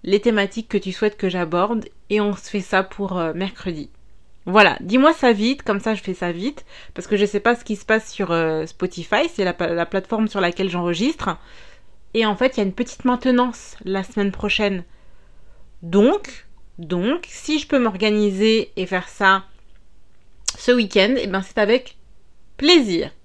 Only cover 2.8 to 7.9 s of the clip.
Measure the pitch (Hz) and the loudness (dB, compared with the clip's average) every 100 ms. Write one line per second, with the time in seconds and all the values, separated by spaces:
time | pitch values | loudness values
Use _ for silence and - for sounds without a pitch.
2.8 | 190 - 196 180 165 160 190 - 185 160 | 0 -6 -6 -2 -2 -2 -6 -6 -8 -8
3.8 | 143 - - - - - - 196 196 - | -12 -16 -20 -20 -20 -14 2 6 6 4
4.8 | 175 240 294 330 254 208 226 277 - 202 | 0 4 4 4 4 4 2 -2 -2 -2
5.8 | 220 214 - 185 175 170 220 294 - - | -2 -4 -6 -6 -4 -4 -6 -8 -18 -20
6.8 | - - - 208 202 202 233 240 - 208 | -16 -14 -2 0 2 2 0 0 -2 -8
7.8 | - | 0